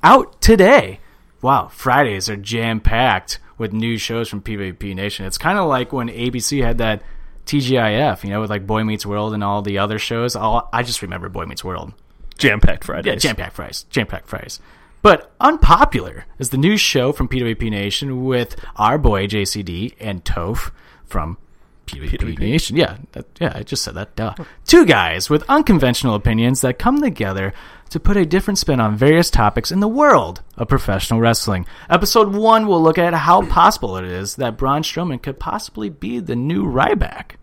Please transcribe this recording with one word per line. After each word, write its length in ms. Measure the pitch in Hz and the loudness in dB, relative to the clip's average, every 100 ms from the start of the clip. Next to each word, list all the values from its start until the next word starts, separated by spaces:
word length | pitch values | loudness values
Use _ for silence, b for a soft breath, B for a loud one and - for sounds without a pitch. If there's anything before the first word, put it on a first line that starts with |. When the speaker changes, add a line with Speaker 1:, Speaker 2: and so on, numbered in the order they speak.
Speaker 1:
Out 400 | 160 165 - - | 8 6 4 2
today. 600 | - 220 190 277 95 98 b b b _ | 6 8 8 6 4 -10 b b b _
Wow, 240 | 127 135 - | 0 0 -2
Fridays 600 | - 131 127 135 101 95 | -6 0 2 2 -2 -6
are 60 | 101 | -8
jam-packed 1040 | 98 117 113 110 - 117 127 95 - - b - | -6 -4 -2 0 0 2 2 0 -4 -14 b -10
with 160 | 113 | -6
new 240 | 107 117 113 | -4 -4 -4
shows 320 | - 117 113 | -6 -6 -6
from 120 | 104 | -8
P 120 | 104 | -8
W 200 | 107 95 90 | -8 -8 -8
P 180 | 101 | -10
Nation. 320 | 92 101 - 95 | -6 -8 -8 -8
It's 140 | - | -6
kinda 240 | 160 202 | -2 0
like 280 | 175 131 123 | 0 -2 -2
when 160 | 135 117 | -6 -6
A 200 | 113 120 | -4 -4
B 100 | 123 | -4
C 200 | - 143 | -4 0
had 180 | 120 117 | 0 2
that 240 | 113 104 b b b b - | 0 -2 b b b b -4
T 120 | 147 | -2
G 200 | 127 131 | 0 0
I 140 | 110 | 2
F, 300 | 107 143 - | 0 0 -2
you 60 | 101 | -6
know, 120 | 104 | -6
with, 80 | 110 | -4
like, 160 | 104 98 | -6 -4
Boy 160 | 110 | -2
Meets 240 | 110 107 101 | -2 -4 -6
World 260 | 101 107 | -4 -4
and 100 | 107 | -4
all 200 | 101 104 | -4 -4
the 160 | 101 98 | -4 -2
other 180 | 101 107 | -2 -4
shows. 380 | - 117 123 107 | -4 -4 -4 -2
All, 340 | 107 117 - | 0 0 -2
I 120 | 117 | -4
just 180 | 120 117 | -4 -6
remember 280 | 95 87 90 | -8 -10 -10
Boy 160 | 90 80 | -10 -10
Meets 180 | 67 | -10
World. 300 | 90 87 82 - - _ - - | -10 -10 -12 -18 -20 _ -16 0
Speaker 2:
Jam-packed 460 | 135 104 - - | 2 6 6 4
Fridays. 220 | - - 98 | -2 -6 -4
Speaker 1:
Yeah, 40 | 104 | -2
jam-packed 380 | 143 110 90 - | -2 -4 -8 -12
Fridays. 300 | - - - | -14 -14 -6
Jam-packed 380 | - 107 98 - | -4 -4 -8 -10
Fridays. 320 | - - - b b b b | -12 -12 -16 b b b b
But 300 | 208 170 - _ | 4 4 0 _
Unpopular 880 | 262 320 - - 294 - - - - - | 0 4 6 6 4 2 -6 -14 -18 -10
is 120 | 127 | -4
the 80 | 131 | 0
new 200 | 156 208 | 2 2
show 340 | - 139 127 | 0 0 0
from 160 | 147 127 | -2 -2
P 120 | 131 | -2
W 160 | 120 110 | -2 -2
P 160 | 113 | -4
Nation 520 | 107 101 - 139 127 | -4 -4 -4 -6 -6
with 320 | 131 123 117 - B - | -2 -2 -2 -8 B -2
our 240 | 107 151 | 0 2
boy 260 | 123 101 98 | 2 2 -2
J 200 | 107 98 | -2 -4
C 180 | 104 | -6
D 320 | 92 87 117 _ | -8 -8 -10 _
and 240 | 107 95 | -10 -8
Toph 460 | - - 85 120 - b b b - | -4 -4 -2 -4 -6 b b b -6
from 320 | - 78 95 - - - _ - | -6 -4 -10 -16 -20 -20 _ -16
P 80 | - | -10
W 120 | - | -6
P 60 | - | -4
Speaker 2:
P 40 | |
W 140 | 117 - | -4 -4
P. 140 | 101 | 0
Speaker 1:
Nation. 240 | 151 - 202 | 0 0 0
Yeah, 200 | 160 - 147 | 0 -2 -16
that, 120 | - - - | -18 -18 -6
yeah, 120 | 170 - | -6 -6
I 80 | |
just 200 | 113 135 | -8 -8
said 120 | - 82 | -8 -10
that. 200 | 104 - | -12 -8
Duh. 200 | 110 - B B - | -8 -8 B B 4
Two 180 | 339 233 | 6 8
guys 420 | 120 85 82 - | 4 2 -2 0
with 160 | 147 - | -2 2
unconventional 640 | 285 302 180 127 120 131 | 2 4 4 4 0 0
opinions 480 | 104 104 110 117 131 | 0 0 2 0 0
that 160 | 127 123 | -2 0
come 240 | 240 285 | 0 0
together 500 | 285 156 101 95 95 B B B - | -2 -2 -6 -4 -6 B B B -10
to 100 | 165 | -2
put 160 | - 202 | 2 2
a 100 | 160 | 2
different 320 | 185 202 196 | 0 0 -4
spin 220 | - 131 | 0 0
on 160 | 110 104 | 0 2
various 340 | 135 160 170 | 4 4 4
topics 400 | - 104 - - | 4 2 0 -2
in 120 | 180 | -2
the 60 | 208 | 0
world 540 | 247 294 185 90 185 - - | 2 6 4 2 -8 -16 -10
of 140 | 117 | 0
professional 500 | 135 - 98 - 117 | 0 0 -4 -2 2
wrestling. 460 | 117 113 - 95 87 B B | 2 2 0 -4 -6 B B
Episode 440 | 170 190 233 208 | 0 4 4 4
one 320 | 196 220 220 214 | 2 4 4 4
will 160 | 175 | 4
look 160 | 160 160 | 4 4
at 160 | 175 | 2
how 280 | 165 151 185 202 | 2 4 4 4
possible 500 | - 180 - 113 92 | 4 4 2 -6 -6
it 80 | 92 | -6
is 320 | 90 98 - | -8 -8 -6
that 180 | 123 110 | -6 -2
Braun 260 | 135 143 | -2 -2
Strowman 400 | 160 - 180 127 | -2 -6 -6 -6
could 180 | - 135 | -8 -10
possibly 480 | - - - - 208 | -8 -8 -10 -10 -10
be 300 | 147 196 240 | -8 -8 -8
the 160 | 175 120 | -6 -4
new 260 | 135 180 | -2 -2
Ryback. 680 | 196 123 - 403 - - - - | -2 0 0 0 -2 -6 -18 -20